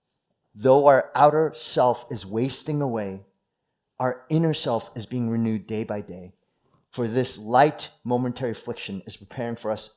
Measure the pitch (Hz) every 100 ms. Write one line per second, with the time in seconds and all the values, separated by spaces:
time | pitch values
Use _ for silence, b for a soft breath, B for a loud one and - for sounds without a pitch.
0 | _ _ _ _ _ 104 123 139 143 131
1 | - 127 147 151 160 - - 156 123 117
2 | - 117 95 110 131 - - 147 139 113
3 | 101 95 101 _ _ _ _ _ _ _
4 | 127 123 - 160 165 147 143 117 - 123
5 | 101 127 117 113 113 107 92 110 110 104
6 | 95 90 92 _ _ _ _ _ _ -
7 | 117 120 123 - 107 123 151 - - _
8 | 117 123 127 123 127 110 - 113 - 98
9 | 107 - 98 - 117 117 107 107 -